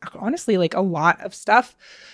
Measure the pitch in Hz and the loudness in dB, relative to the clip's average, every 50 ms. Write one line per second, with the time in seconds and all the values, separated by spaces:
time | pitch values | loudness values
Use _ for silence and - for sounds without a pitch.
0 | - - - - 185 226 311 349 - 247 208 180 175 160 - 175 196 190 170 151 | -18 -18 -14 -8 -6 -6 -6 -4 -2 0 2 2 2 0 0 0 -2 -2 0 2
1 | 160 170 - - - 185 - - - 202 214 247 247 - _ _ _ - - - | 2 2 2 0 -4 -14 -14 -8 0 2 2 2 2 0 _ _ _ -20 -20 -20
2 | - - | -20 -20